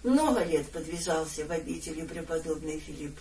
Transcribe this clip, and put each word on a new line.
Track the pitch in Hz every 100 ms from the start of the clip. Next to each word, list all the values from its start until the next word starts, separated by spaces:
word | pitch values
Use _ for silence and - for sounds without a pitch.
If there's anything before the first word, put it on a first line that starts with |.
Много | 247 269 311 240
лет | 165 151 -
подвязался | 165 156 170 175 160 156 -
в | 151
обители | 165 139 - 170 156
преподобный | 165 170 156 160 160 151 156 156
Филипп, | - 147 147 -